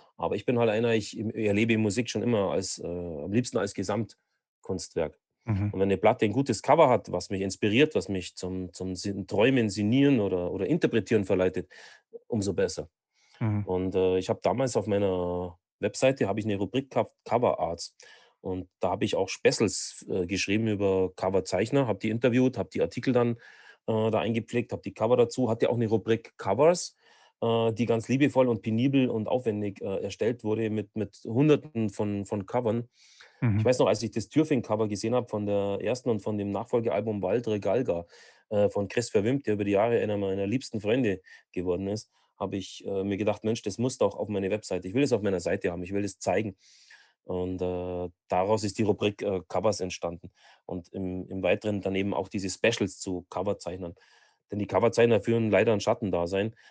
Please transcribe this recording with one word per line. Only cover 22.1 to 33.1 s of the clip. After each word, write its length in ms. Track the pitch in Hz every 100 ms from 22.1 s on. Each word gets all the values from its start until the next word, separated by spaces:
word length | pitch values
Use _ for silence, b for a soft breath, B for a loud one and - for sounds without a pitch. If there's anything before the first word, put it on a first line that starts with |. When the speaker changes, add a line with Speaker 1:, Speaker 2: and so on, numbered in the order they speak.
Speaker 1:
interviewt, 480 | 110 127 120 127 127
hab 120 | 95
die 120 | -
Artikel 300 | 123 - 120
dann, 240 | 123 120 117 B B B B -
äh, 240 | 110 110
da 80 | 104
eingepflegt, 520 | 87 117 110 120 117
hab 100 | -
die 100 | -
Cover 220 | - 113 123
dazu, 320 | 117 - 123
hatte 220 | 113 -
auch 60 | 117
eine 120 | 113
Rubrik 460 | 110 110 113 - -
Covers, 580 | 107 101 156 175 - - b b b b
äh, 320 | 117 117 113
die 140 | 107 113
ganz 220 | 113 110
liebevoll 400 | 135 143 131 127
und 140 | 113
penibel 460 | - 110 131 135 127
und 200 | 113 107
aufwendig, 520 | 127 120 104 104 98
äh, 220 | 110 95
erstellt 420 | 101 - 107 123
wurde 240 | 110 107 110
mit, 240 | 107 101 -
mit 200 | 101 -
Hunderten 640 | - 113 151 143 151 117 110
von, 340 | - 104 101 98
von 180 | 104 95
Covern. 420 | 123 120 117 117 _ B